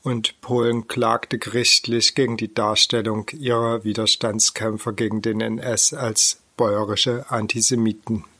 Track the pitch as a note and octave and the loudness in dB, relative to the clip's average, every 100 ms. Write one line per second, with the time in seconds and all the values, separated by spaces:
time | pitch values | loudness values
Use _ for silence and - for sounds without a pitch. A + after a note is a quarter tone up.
0 | C#3 A#2+ G#2+ - - B2 A#2 A#2 A2 B2 | -2 -2 -4 -8 -2 2 2 0 -2 0
1 | A#2 A2+ - B2 - A#2 A2+ - - A#2 | 2 2 0 -6 -2 0 2 2 2 2
2 | - - B2+ A2+ A2 - G#2+ G#2+ - A#2+ | 2 2 0 0 -4 0 0 2 2 2
3 | G#2+ G#2+ G#2 D#3 B2+ A#2 A#2 A2+ G#2+ G#2+ | 0 -4 -6 -6 0 0 0 -2 -2 -2
4 | A2 - A#2 G#2+ - - A2 G#2+ - G2+ | 0 0 -2 0 0 0 -4 -2 -6 -2
5 | A2 G#2+ A2+ A2 A2+ A2 B2+ G#2+ - - | -2 0 -2 -2 -2 -4 -2 0 0 0
6 | A#2+ G#2+ - - _ - A2+ G#2 G#2 G2+ | -2 2 0 -2 _ 0 2 2 0 0
7 | C3 A#2+ - A#2 G#2+ A#2+ - A#2+ A2 G#2 | 0 -2 -2 -4 -2 0 0 2 0 -2
8 | - G#2+ - | -6 -6 -6